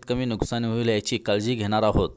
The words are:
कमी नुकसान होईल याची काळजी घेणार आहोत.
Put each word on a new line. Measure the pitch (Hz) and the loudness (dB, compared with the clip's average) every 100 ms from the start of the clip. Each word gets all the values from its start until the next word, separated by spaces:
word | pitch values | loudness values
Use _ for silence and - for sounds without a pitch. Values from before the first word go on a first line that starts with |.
| - | -4
कमी | 123 127 | -2 -2
नुकसान | 110 - 120 113 | 0 -2 -2 -2
होईल | 117 117 | 0 0
याची | 107 - 117 | 0 0 -2
काळजी | - 104 110 117 | 0 0 0 -2
घेणार | 104 107 | 0 2
आहोत. | 107 101 90 | 2 2 0